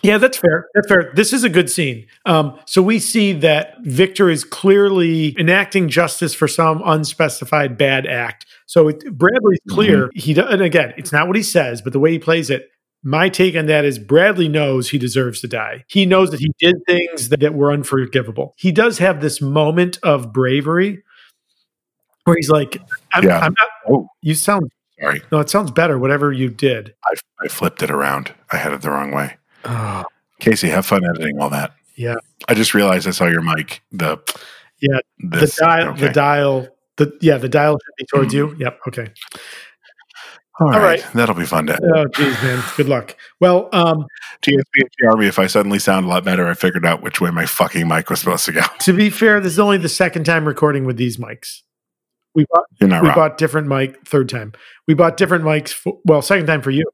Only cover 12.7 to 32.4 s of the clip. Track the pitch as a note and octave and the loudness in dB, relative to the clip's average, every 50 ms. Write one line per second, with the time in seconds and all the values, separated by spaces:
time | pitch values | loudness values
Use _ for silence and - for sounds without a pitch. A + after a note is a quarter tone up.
12.7 | _ _ _ _ _ _ - C3+ C#3+ D#3+ F3+ F#3+ F#3 - F#3 F#3 D#3+ E3+ D#3 D3+ | _ _ _ _ _ _ -6 -4 0 0 0 0 2 2 0 2 2 -2 0 0
13.7 | D#3 D3+ D3 C#3+ C3 A2 G#2 G2+ C3+ E3 F#3 G#3 G3+ F3+ E3+ D#3 D3 D#3 D3 C#3 | 0 2 2 0 -2 -4 -2 2 4 4 4 4 2 2 -2 0 0 0 0 0
14.7 | C3+ C3 B2 - D3 C#3 B2 B2 A2 C3+ B2+ B2 A2+ - - A2+ A#2+ A2+ A2 A2 | 0 -2 -2 -2 -4 -4 -4 -2 -2 -2 -2 -2 -6 -10 -10 -8 -8 -8 -8 -8
15.7 | - B2+ _ _ - G3+ G3 F3+ F#3+ F#3 F#3+ D#3+ D#3 B2 C#3+ D3+ - _ D#3+ F3 | -10 -14 _ _ 0 2 4 4 4 4 4 2 0 -4 -4 -4 -2 _ 2 2
16.7 | F#3 - - - F3 F3 F3 E3+ E3 D3 A#2+ A#2+ D3 C#3 C#3+ D3 D#3 C#3+ C#3+ C#3+ | 2 2 0 0 0 0 0 -4 -8 -10 -2 -2 0 2 2 0 2 0 0 2
17.7 | C#3+ C#3+ C3 - C#3 C3+ B2+ B2 - C3 A#2 A2 G#2+ - C#3 D3 _ _ - F#3 | 0 -2 -2 -2 -2 -2 -2 0 -2 -4 -4 -2 -8 -8 -8 -8 _ _ -2 0
18.7 | D#3 G3 A3 A#3+ G#3+ - F3 F#3+ F3 C#3+ D3+ D3 - - C#3+ C3+ C#3+ D#3 D3+ D3+ | 2 4 2 2 2 2 0 0 0 0 -4 -6 -4 -4 -4 -2 0 2 2 2
19.7 | D#3+ F3 F3+ F3+ F3 - - F3 D3 C3+ B2 A2+ G#2+ C3 C3 B2+ C3 D3 C#3 D3+ | 2 0 0 0 -2 -4 0 0 0 0 -2 -4 -2 -2 0 0 0 -2 -2 -2
20.7 | E3 F3 F#3+ G#3 G3 F3 _ _ _ _ _ _ _ _ _ _ _ _ _ _ | -2 0 -2 -2 -4 -12 _ _ _ _ _ _ _ _ _ _ _ _ _ _
21.7 | _ _ _ _ _ _ _ _ _ _ _ F3 E3+ E3+ D3+ C#3 D#3 D3+ C#3 - | _ _ _ _ _ _ _ _ _ _ _ 2 2 2 4 2 2 2 2 -4
22.7 | - - - _ - - _ _ - F3 F#3+ F#3 F3 E3 E3+ D#3+ F#3 - A3 - | -8 -16 -14 _ -16 -16 _ _ 2 4 4 4 4 4 0 0 2 0 0 0
23.7 | - - - - C#3 C3 - - _ _ - D3+ D#3 D3+ - - G#3 G3 D#3 A#2+ | -2 -12 0 0 0 0 0 -8 _ _ -4 -4 -2 0 0 0 0 0 -2 -6
24.7 | _ _ _ _ _ _ - C#3+ - D3 - _ D#3+ D3+ D3 D3 - G3+ G#3 D3 | _ _ _ _ _ _ -4 -4 -4 -4 -4 _ -2 -2 0 0 0 -2 -2 0
25.7 | A#2 E3+ E3 E3+ C#3+ B2+ B2+ C3+ C#3+ C#3+ D3 C#3+ C3+ B2+ C3 B2 A2 - C#3 C3+ | 0 0 0 2 0 0 0 0 0 0 0 -2 -2 -2 -4 -4 -4 -4 -4 -4
26.7 | A#2+ A2+ G#2+ G#2+ _ _ - - - - - _ _ - - - - - - F2 | -4 -6 -10 -16 _ _ -6 -6 -6 -6 -10 _ _ -12 -12 -10 -8 -6 -6 -6
27.7 | - - - D2 D2 C#2+ C#2 C#2+ C#2 C#2 C2+ - - _ _ _ D2+ C#2+ - D#2 | -4 -6 -6 -4 -2 -2 -2 -2 -4 -4 -8 -12 -16 _ _ _ -8 -6 -4 -6
28.7 | C#2+ C2+ D2 D2+ C#2+ C#2 C#2+ C#2+ C#2 C#2+ C#2+ C2+ - _ _ _ _ _ - A#2+ | -6 -6 -6 -6 -4 -4 -6 -6 -6 -6 -6 -6 -10 _ _ _ _ _ -10 -8
29.7 | A#2+ A2+ A2 G#2 G2 F#2+ F2+ - _ _ _ _ _ _ - A2+ A2 - - E2+ | -6 -6 -6 -6 -8 -10 -12 -14 _ _ _ _ _ _ 0 0 0 2 -2 -2
30.7 | D#2 F#2+ F#2+ - G#2 G2 F2+ F2 E2+ D#2 D#2+ D2+ D2 C#2+ C#2+ C#2+ C#2+ C#2+ C#2+ - | -2 -2 0 0 -2 0 0 -2 -4 -4 -6 -8 -4 -4 -6 -4 -4 -6 -8 -8
31.7 | _ _ _ _ _ - A#2+ A#2 A#2 A#2 _ _ _ _ | _ _ _ _ _ -10 -8 -8 -8 -8 _ _ _ _